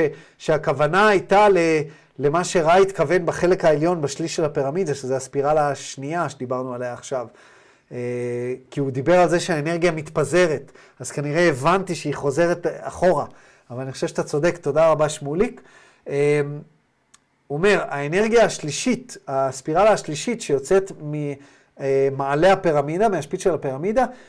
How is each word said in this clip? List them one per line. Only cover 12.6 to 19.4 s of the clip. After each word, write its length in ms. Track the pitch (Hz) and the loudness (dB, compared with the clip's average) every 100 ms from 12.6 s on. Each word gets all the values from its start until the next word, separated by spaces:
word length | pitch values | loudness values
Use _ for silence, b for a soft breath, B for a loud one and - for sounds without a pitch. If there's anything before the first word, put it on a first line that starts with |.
| 165 139 | -4 -6
אחורה. 460 | 135 - 180 151 117 b b b b | -10 0 2 2 -2 b b b b
אבל 120 | 120 | -10
אני 100 | 135 | -10
חושב 160 | 127 165 | -6 -6
שאתה 160 | 160 | -4
צודק, 340 | 165 151 165 165 | -4 0 0 -2
תודה 320 | 147 143 165 | -2 2 4
רבה 200 | 151 151 | 4 0
שמוליק. 520 | 151 143 156 240 240 b b b b - | -2 -6 -2 -2 -4 b b b b -8
אה, 320 | 143 147 147 143 147 - _ _ _ _ _ _ _ _ | -2 0 0 -2 -8 -16 _ _ _ _ _ _ _ _
הוא 100 | 143 | -2
אומר, 260 | 196 185 156 | 2 2 0
האנרגיה 580 | 143 143 175 220 233 202 | -6 -2 0 2 4 4
השלישית, 720 | - 151 143 - 233 - - - | 0 -8 -4 -2 -4 -6 -18 -6
הספירלה 640 | 135 | -2